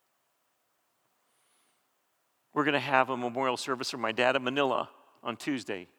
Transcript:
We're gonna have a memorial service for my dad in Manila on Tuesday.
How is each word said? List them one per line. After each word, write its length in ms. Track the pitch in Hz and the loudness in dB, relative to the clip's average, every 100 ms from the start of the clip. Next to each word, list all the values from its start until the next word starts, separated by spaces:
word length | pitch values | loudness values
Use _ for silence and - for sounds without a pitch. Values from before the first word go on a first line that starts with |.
| _ _ _ _ _ _ _ _ _ _ _ _ _ _ _ _ _ _ _ _ _ _ _ _ _ | _ _ _ _ _ _ _ _ _ _ _ _ _ _ _ _ _ _ _ _ _ _ _ _ _
We're 100 | 151 | 0
gonna 160 | 143 143 | 2 2
have 300 | 127 135 127 | 4 4 4
a 60 | 131 | 0
memorial 400 | 123 123 131 120 | -4 0 0 0
service 320 | - 127 131 | -2 -4 -4
for 80 | 131 | -4
my 140 | 113 | -2
dad 220 | 110 123 | 2 2
in 80 | 131 | 2
Manila 460 | 123 139 139 120 - - _ _ | 0 0 2 0 -4 -12 _ _
on 140 | - 113 | -8 -6
Tuesday. 520 | - 131 104 98 92 | -4 -4 -4 -8 -10